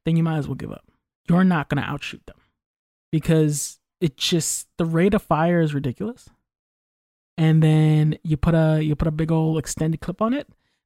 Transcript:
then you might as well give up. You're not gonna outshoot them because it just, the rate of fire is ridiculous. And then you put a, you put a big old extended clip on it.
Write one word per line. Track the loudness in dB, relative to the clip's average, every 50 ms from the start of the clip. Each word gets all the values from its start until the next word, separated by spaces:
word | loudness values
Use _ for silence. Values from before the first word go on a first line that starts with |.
| _
then | 0 0
you | 2
might | 0 0 -2 -4
as | -4 -6
well | -8
give | -10 -10 -12
up. | -14 -16 _ _ _ _ _ _ _ _ _ 0
You're | 2 4 4
not | 4 2 0 -2 -2
gonna | -4 -4
outshoot | -4 -6 -8 -10 -10 -12 -14 -16 _
them | -20 -20 _ _ _ _ _ _ _ _ _ _ _ _ _ _ _
because | -4 -2 0 2 2 2 2 2 0 -4 -8 -10 -14 _ _ _ _ _
it | -4 -4 -4
just, | -4 -4 -2 -2 -2 -2 -4 -6 -8 -10 -14 _ -4
the | -4
rate | -2 0 2 2 2 2
of | 0
fire | 0 _ 0 0 2 2 2 2
is | 2 0 0
ridiculous. | -4 -4 -4 -6 -6 -8 -10 -10 -12 -20 -20 _ _ _ _ _ _ _ _ _ _ _ _ _ _ _ _ _ _ _ _ _
And | 0 2 4 4 4
then | 4 4 4 4 4 4 4 4 2 0 -2 -4
you | _ -4 -4
put | 0 0 2 2
a, | 2 2 2 2 0
you | 0 -2 -2
put | -2 -2 -4
a |
big | -2 -2 -2 0
old | 0 0 0 0 -2 -2
extended | -4 -6 -6 -4 -4 -4 -4 -4
clip | -6 -10 -6 -4
on | -4 -2
it. | -2 -4 -6 -10 _ _ _ _ _ _ _